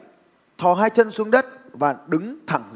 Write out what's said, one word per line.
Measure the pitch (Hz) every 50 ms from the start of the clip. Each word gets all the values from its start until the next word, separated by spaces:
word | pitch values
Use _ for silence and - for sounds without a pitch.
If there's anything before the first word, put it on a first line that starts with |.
| - - _ _ _ _ _ _ _ _ _
thò | - - 180 180
hai | 185 214 220
chân | 226 233 226 220
xuống | - - 220 214
đất | 226 262 262 - - - - - -
và | 120 147 143 131 - -
đứng | - 160 160 185 226 285 311 -
thẳng | - 165 135 110 98 107